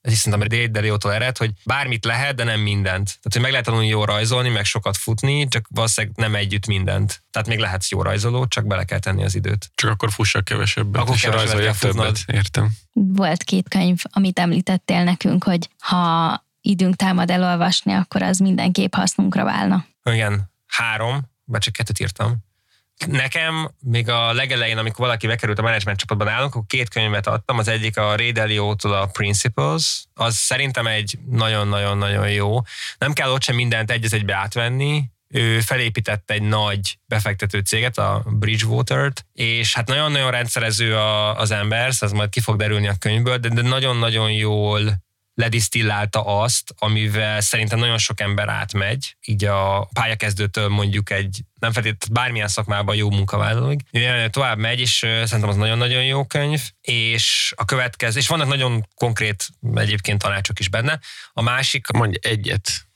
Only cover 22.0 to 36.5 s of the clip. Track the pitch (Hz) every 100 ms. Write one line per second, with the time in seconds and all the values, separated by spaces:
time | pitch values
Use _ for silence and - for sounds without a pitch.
22 | 95 - 107 117 - _ _ _ _ _
23 | 170 143 131 170 160 160 156 - 127 117
24 | 113 120 117 117 135 127 113 113 110 107
25 | 123 113 110 113 113 104 113 113 101 95
26 | - 104 104 113 139 120 107 131 123 -
27 | 110 104 101 110 - 123 107 113 110 104
28 | 104 104 120 113 107 107 104 104 104 101
29 | 98 - 101 101 123 113 143 160 151 -
30 | - - 117 113 - 127 139 127 113 107
31 | 104 - - 117 110 107 101 101 101 101
32 | 101 101 101 104 101 117 117 - - -
33 | 131 147 139 131 131 120 123 113 107 120
34 | 113 107 101 98 101 120 117 127 139 147
35 | 135 _ _ 120 117 113 110 131 117 110
36 | 107 104 - 104 107